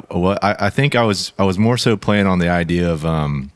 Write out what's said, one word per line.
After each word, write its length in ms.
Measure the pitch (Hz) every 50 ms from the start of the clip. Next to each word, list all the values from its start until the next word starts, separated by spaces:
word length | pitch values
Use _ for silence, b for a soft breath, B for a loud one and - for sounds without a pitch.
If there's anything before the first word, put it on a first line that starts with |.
| - -
what, 320 | 90 92 87 92 101 - -
I, 140 | 101 104 -
I 120 | 101 101
think 240 | - - 139 143 -
I 100 | 120 117
was, 280 | 110 101 90 - - - -
I 60 | 101
was 140 | 98 92 87
more 180 | 107 117 123
so 200 | 117 - 127 113
playing 300 | 98 - - 104 104 101
on 120 | 98 92 90
the 100 | 87 87
idea 420 | 87 87 87 82 87 87 87 87
of, 140 | 85 78 76
um 440 | 82 80 80 76 73 71 71 67 69 -